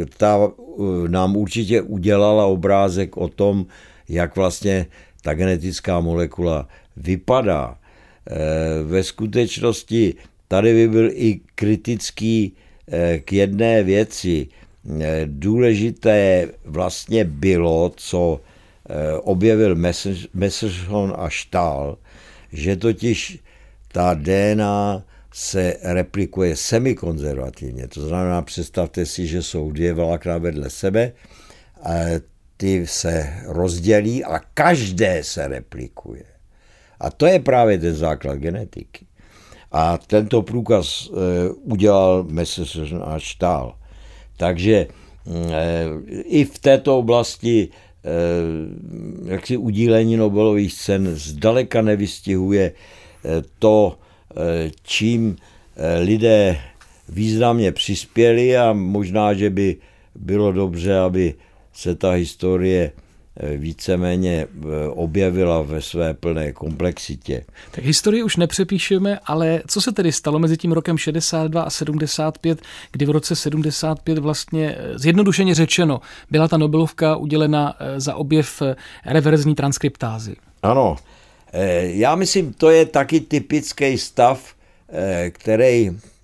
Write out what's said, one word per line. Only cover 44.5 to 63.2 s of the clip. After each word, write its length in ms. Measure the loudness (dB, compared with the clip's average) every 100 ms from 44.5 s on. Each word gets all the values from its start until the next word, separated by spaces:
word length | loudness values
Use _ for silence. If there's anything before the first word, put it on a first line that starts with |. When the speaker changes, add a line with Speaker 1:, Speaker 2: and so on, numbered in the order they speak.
| 0 2 2 2 -8 -20 -20 -10
Speaker 1:
mm, 80 | -6 -4
eh, 340 | -2 -2 -2 -4 -6 -10 -12
i 200 | -2 0
v 140 | 0 0
této 400 | 4 4 4 2
oblasti, 720 | 4 2 2 -4 0 2 0 -6 -20 _
eh, 1300 | -6 -2 0 0 -2 -4 -8 -12 -14 -14 -14 -12 -8
jaksi 240 | -8 -4 -4
udílení 600 | -2 0 4 4 4 2
Nobelových 580 | 2 4 4 4 0
cen 420 | -4 -2 -2 0 -4
zdaleka 680 | -8 -2 0 2 0 0
nevystihuje, 880 | 2 2 0 -6 -4 0 2 2 0 -2 -20 -20 -20 -14
eh, 180 | -4 -4 -4 0
to, 400 | 4 6 4 0 _ _ _ -6
eh, 340 | -4 -2 -4 -8
čím, 540 | -6 -2 0 2 0 -4 _ _ _ -6
eh, 220 | -2 0
lidé 600 | 2 4 6 6 4 0 -6 -20 -20 _ -12
významně 640 | -4 -2 2 2 2 2
přispěli 840 | 0 -4 -6 -4 4 4 6 4 4
a 160 | 4
možná, 600 | 2 0 -2 -2 0 2
že 160 | 2 0
by 260 | 2 0 -2 -8 _ _
bylo 380 | -14 -4 0 2
dobře, 460 | 0 -2 -2 0 2
aby 360 | 2 2 0 -2 _ _ _
se 220 | -10 -6
ta 160 | -2 0
historie, 840 | 0 -2 -4 0 0 2 2 0 -6 -20 _